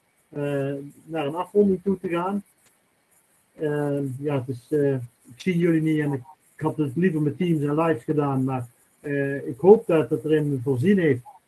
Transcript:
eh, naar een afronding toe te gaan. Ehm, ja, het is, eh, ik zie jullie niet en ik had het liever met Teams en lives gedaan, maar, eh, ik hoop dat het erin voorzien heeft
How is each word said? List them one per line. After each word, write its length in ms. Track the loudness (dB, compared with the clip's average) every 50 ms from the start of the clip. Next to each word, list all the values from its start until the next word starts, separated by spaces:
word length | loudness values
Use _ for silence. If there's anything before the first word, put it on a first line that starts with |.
| _ _ _ _ _ _
eh, 440 | -10 -6 -6 -4 -4 -4 -4 -4 -6 -8 -10 -14 -20 -20 _
naar 200 | -10 -8 -6 -6
een 100 | -6 -6
afronding 440 | -6 -8 -2 2 2 4 4 2 0 -2
toe 160 | -4 -4 -4
te 80 | -4
gaan. 360 | -4 -4 -2 -2 -4 -4 -6 -8 _ _ _ _ _ _ _ _ _ _ _ _ _ _ _ _ _ _ _ _ _ _
Ehm, 500 | -6 -4 -2 -2 -2 -2 -2 -2 -2 -4 -6 -8 -6
ja, 160 | -4 -4 -4
het 120 | -4 -4
is, 200 | -6 -8 -10 -6 _
eh, 240 | 0 0 2 2 0
ik 400 | -2 -4 -10 _ _ _ -20 -20
zie 220 | -6 -4 -2 0
jullie 240 | 2 2 2 2 2
niet 180 | 2 0 0 0
en 140 | 0 -2 -2
ik 80 | -4 -8 -12 -20 _ _ _ _
had 220 | -6 -4 -4 -2
het 180 | -2 -4 -2 0
liever 260 | 0 0 0 2 0
met 160 | -2 -2 -2
Teams 240 | -2 0 0 0 0
en 140 | 0 0 0
lives 280 | 0 0 0 0 -2 -4
gedaan, 400 | -2 -2 0 0 0 0 -2 -2
maar, 240 | -2 -4 -6 -8 -10 _ _ _ _ _ _
eh, 480 | -8 -6 -4 -2 -2 -2 -4 -6 -8
ik 100 | -10 -8
hoop 300 | 2 8 8 8 8 8
dat 220 | 2 2 2 2 2
het 160 | -2 -4 0
erin 360 | 0 2 2 2 0 -2 -2 -2
voorzien 340 | -2 -2 2 4 4 4
heeft 240 | 4 4 2 2 0 -4 -12 -20 -20 _